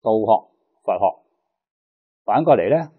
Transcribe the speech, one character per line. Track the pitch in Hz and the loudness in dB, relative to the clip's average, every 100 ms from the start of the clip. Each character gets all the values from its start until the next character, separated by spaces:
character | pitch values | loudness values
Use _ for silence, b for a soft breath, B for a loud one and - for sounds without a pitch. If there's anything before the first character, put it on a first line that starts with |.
道 | 120 110 | 0 -2
學、 | 107 107 - _ _ _ | 2 0 -2 _ _ _
佛 | - 90 | -6 -2
學， | 95 - _ _ _ _ _ _ _ _ _ _ | -2 -4 _ _ _ _ _ _ _ _ _ _
反 | - 113 | -4 -2
過 | 160 131 | 2 2
嚟 | 90 | 2
呢 | 151 160 | -2 -4